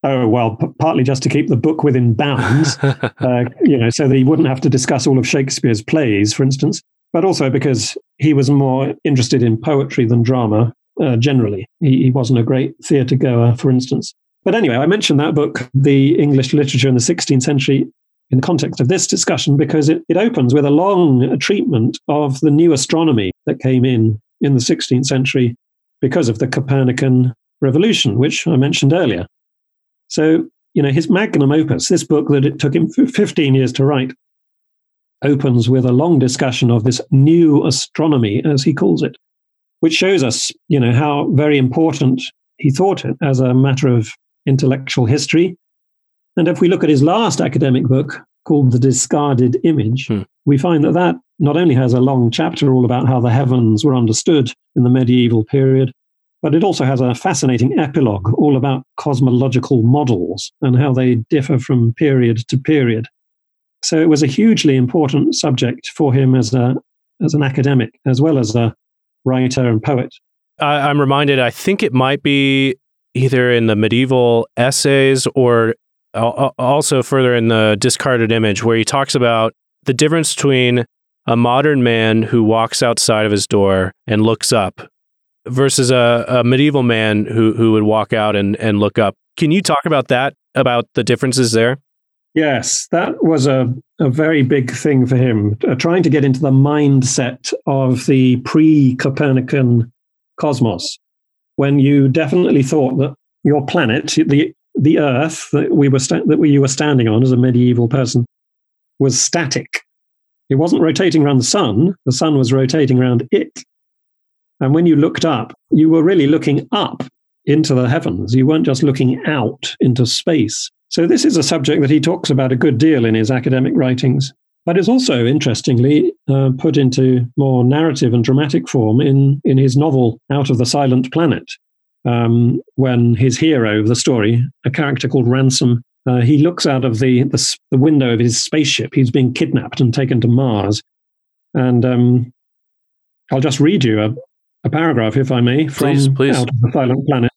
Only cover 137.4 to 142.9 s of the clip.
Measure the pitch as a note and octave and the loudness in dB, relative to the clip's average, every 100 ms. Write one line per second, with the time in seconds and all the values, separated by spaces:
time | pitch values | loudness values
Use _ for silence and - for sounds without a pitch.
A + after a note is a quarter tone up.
137.4 | - - _ C3 D3+ D3+ B2+ A#2 A#2+ A#2 | -4 -8 _ 2 2 2 0 0 0 -2
138.4 | - D3+ C#3 - C#3 - B2 C#3+ B2+ - | -4 -2 -2 -4 -4 0 0 2 -2 -2
139.4 | D3+ B2+ - - B2+ A2+ C3 B2+ A#2 A#2+ | -2 -2 -6 -2 0 0 -2 0 0 0
140.4 | C3+ G#2 G2 G#2+ _ _ _ _ _ _ | 0 -2 -2 -4 _ _ _ _ _ _
141.4 | _ D#3 B2+ B2 B2+ B2 B2 B2 A#2+ _ | _ -2 0 0 0 2 2 2 -2 _
142.4 | _ _ _ _ _ | _ _ _ _ _